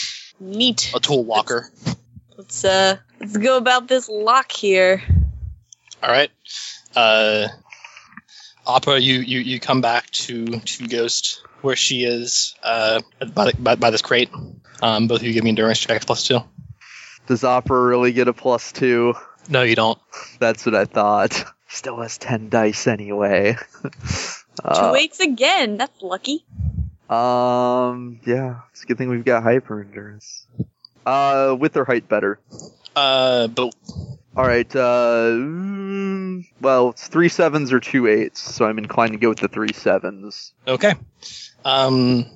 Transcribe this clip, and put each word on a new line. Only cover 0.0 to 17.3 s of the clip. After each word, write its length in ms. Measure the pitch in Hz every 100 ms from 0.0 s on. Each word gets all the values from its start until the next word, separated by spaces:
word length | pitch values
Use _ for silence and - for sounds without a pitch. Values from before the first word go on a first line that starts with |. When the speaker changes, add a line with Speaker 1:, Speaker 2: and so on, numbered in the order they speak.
| - - - -
Speaker 1:
Neat. 520 | 190 208 247 226 -
Speaker 2:
A 60 | 127
tool 240 | - 139
locker. 480 | 113 107 - 120 - _ - - _ - _ -
Speaker 1:
Let's, 260 | 190 - 196
uh, 320 | 190 190 190 _ -
let's 180 | 208 208
go 200 | 226 262
about 300 | 240 254 247
this 200 | 262 240
lock 420 | 214 214 254 262
here. 500 | - 202 190 185 190 - - - - - - _ _ _ -
Speaker 2:
All 80 | -
right. 180 | 123 147 _ - - - - _ 123
Uh, 520 | 113 110 110 107 104 - - - - - - - _ - - _ -
Opera, 320 | 127 147 135
you, 160 | 127 127
you, 180 | 123 127
you 200 | 123 127
come 200 | - 131
back 280 | 120 120 -
to, 340 | - - 117 113 117
to 280 | 113 - 120
Ghost 540 | 117 120 - - - - _
where 140 | 139 123
she 260 | - 127
is, 500 | 120 120 120 - - -
uh, 380 | 110 113 110 113 - - 113
by, 120 | 104 104
the, 20 | 113
by, 180 | 120 113
by 140 | 117
this 120 | 110
crate. 260 | - 123 120 - - - _ -
Um, 260 | 117 110 113
both 140 | 117
of 40 | 117
you 80 |
give 100 | 113 113
me 40 |
endurance 300 | 110 110 110
checks 260 | - 110 -
plus 160 | 117 -
two. 120 | 123 - - - - - - - -
Speaker 3:
Does 180 | -